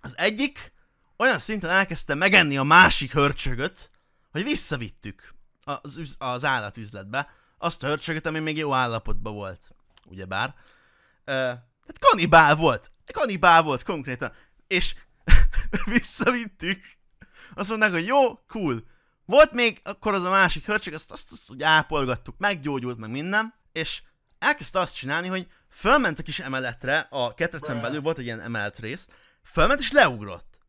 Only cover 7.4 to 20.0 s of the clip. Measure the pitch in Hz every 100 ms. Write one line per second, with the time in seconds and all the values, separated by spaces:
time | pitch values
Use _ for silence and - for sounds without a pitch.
7.4 | _ _ 170 - 131 147 - 156 165 160
8.4 | 156 156 151 131 123 113 - 107 107 104
9.4 | 98 92 - _ _ - _ 92 92 95
10.4 | 131 - _ _ _ _ _ _ - 135
11.4 | 127 123 _ _ _ - 554 294 170 165
12.4 | 156 151 160 113 - _ _ - 262 190
13.4 | 180 165 160 131 - 170 135 127 131 -
14.4 | _ _ _ 180 - - _ _ - -
15.4 | - - - - - 233 - - 247 247
16.4 | 226 _ 247 285 - _ _ _ - -
17.4 | - - 185 220 214 170 180 277 269 131
18.4 | _ 226 175 117 - _ _ _ - 247
19.4 | 302 240 240 170 - 202